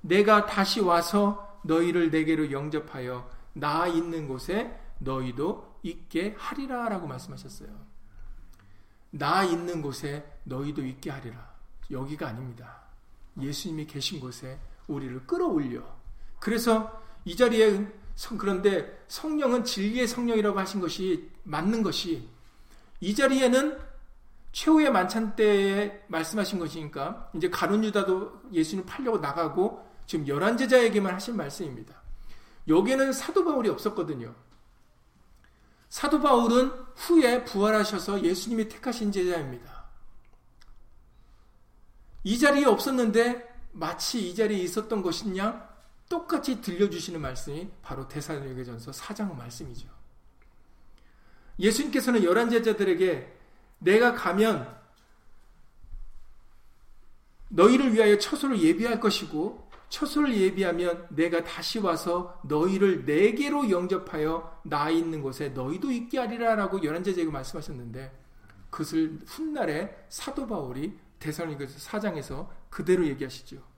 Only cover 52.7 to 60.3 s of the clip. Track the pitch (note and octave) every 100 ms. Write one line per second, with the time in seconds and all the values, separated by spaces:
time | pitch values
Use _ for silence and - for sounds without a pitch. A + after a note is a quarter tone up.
52.7 | G#3 G3 E3+ F#3 C#3+ B2 - - - -
53.7 | - E3 G#3+ A#3+ A#3+ F3+ F#3+ A3 E3+ B2
54.7 | - _ _ _ - - - - - -
55.7 | - - - - - - - - - -
56.7 | - - - - - _ _ - E3 G3+
57.7 | B3+ C4+ A3 G#3 G#3 - D4 C#4 A3+ D#3+
58.7 | F#3+ A#3 A3+ G#3+ - - D3+ G3 - -
59.7 | - - - D4 D4 D4